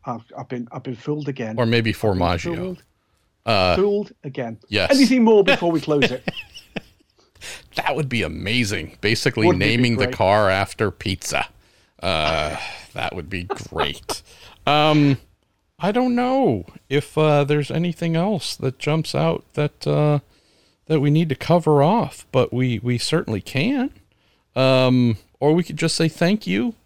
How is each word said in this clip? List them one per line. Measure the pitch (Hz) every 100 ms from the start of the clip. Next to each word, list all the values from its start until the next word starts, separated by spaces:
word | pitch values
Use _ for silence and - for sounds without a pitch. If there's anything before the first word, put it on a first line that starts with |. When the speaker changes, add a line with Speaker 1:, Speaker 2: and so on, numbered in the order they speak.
Speaker 1:
I've, | - 117 113 -
I've | 123
been, | 123 120
I've | 143
been | 135 117
fooled | - 151 143
again. | 135 113 113
Speaker 2:
Or | 117
maybe | 117 110
Speaker 1:
I've | 101
been | 110
Speaker 2:
Formaggio. | 92 87 85 85 85
Speaker 1:
fooled, | 90 180 _ _ _ _ _ _ -
Speaker 2:
Uh, | 107 92 120
Speaker 1:
fooled | 202 202 208 -
again. | 147 139 127 113 _
Speaker 2:
yes. | 101 90
Speaker 1:
Anything | 269 262 254
more | 226 220
before | 196 277 175
we | 165
close | 147 147 -
it? | 127 -
Speaker 2:
<laughs> | - - - - - - _ _ _ _ _ - - - -
That | - 139
would | 139
be | 120
amazing. | 85 - 98 120 107 98 78 -
Basically | 104 113 139 117 110
Speaker 1:
Wouldn't | 92
it | 101
be | 117
Speaker 2:
naming | 123 113
the | 101
Speaker 1:
great? | -
Speaker 2:
car | 95 104 104
after | 95 98 - 107
pizza. | - - 95 - 69 - - _ _ _ _
Uh, | 92 82 76 80 76 - - - -
that | - -
would | 92 76
be | 92
great. | 90 - - 80 76 - - - - -
<laughs> | - - -
Um, | 147 156 151 143 135 _ _ _ _ _ _
I | 180
don't | 220 254
know | 240 247 269 240 110 82 - _
if, | 139 - -
uh, | 156 147
there's | 143 151 143
anything | 160 175 165 170
else | 165 185 196 - -
that | 131 127
jumps | - 156 156
out | - 165 - _
that, | - 147 _ -
uh, | 147 151 147 - _ _ _ _ _ _
that | 160
we | 143
need | 151 170
to |
cover | 131 - 170 156 147
off, | 143 226 156 - -
but | 131 120
we, | 120 127 113
we | 120 120
certainly | - 156 - 107
can. | - 127 185 277 254 - _ _ _ _ _
Um, | - 131 131 127 127 120 107 _ _
or | 143
we | 160
could | 175 151
just | 165
say | - 165
thank | - 165 208 -
you | 190 247 226